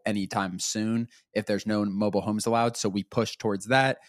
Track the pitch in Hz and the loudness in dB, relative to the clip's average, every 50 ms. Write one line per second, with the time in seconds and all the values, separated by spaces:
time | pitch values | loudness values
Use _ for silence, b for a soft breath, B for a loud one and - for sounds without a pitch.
0 | - 107 107 104 95 92 - 104 98 95 90 87 - - - 110 107 110 113 117 | -2 -2 -2 -2 -2 -2 -2 -2 -2 -2 -4 -6 -6 -4 -2 -2 -2 0 0 0
1 | 117 - b b b b - 107 104 - 104 95 - 107 107 104 104 101 95 101 | -2 -4 b b b b -4 -4 -2 0 -2 -2 0 0 0 0 0 0 0 0
2 | 107 104 92 101 95 107 107 107 - 117 113 117 117 120 117 - - 104 92 101 | 0 2 2 0 0 0 0 0 0 2 2 2 2 2 0 0 -2 -2 0 -2
3 | 95 - - 120 113 - - - - 110 101 98 - 110 131 135 135 135 127 - | -4 -2 0 0 0 0 -2 -4 -2 -2 -2 -2 0 2 4 4 4 4 0 -2
4 | b | b